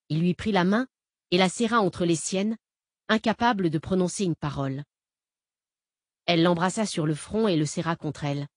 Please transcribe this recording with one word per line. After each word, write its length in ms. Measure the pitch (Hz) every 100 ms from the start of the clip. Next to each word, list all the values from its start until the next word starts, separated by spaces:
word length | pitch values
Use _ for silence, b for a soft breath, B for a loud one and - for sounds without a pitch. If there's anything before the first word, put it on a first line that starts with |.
| -
Il 100 | 156
lui 160 | 175 175
prit 160 | 220
la 140 | 196 180
main 220 | 208 262 _ _ _ -
et 60 | 180
la 120 | 185
serra 300 | - 233 233
entre 260 | 190 - 175
les 100 | 165
siennes, 420 | - 190 208 226 _ _ _ _ -
incapable 640 | 220 226 208 233 208 175
de 80 | 151
prononcer 440 | - 185 180 -
une 120 | 190 151
parole. 480 | 147 139 135 135 147 _ _ _ _ _ _ _ _ _ _ _ _ _ -
Elle 180 | 170
l'embrassa 420 | 170 170 185 226 208
sur 220 | - 156
le 80 | 151
front 320 | - 208 220
et 80 | 160
le 100 | 147
serra 300 | - 165 165
contre 280 | 156 -
elle. 240 | 147 143 143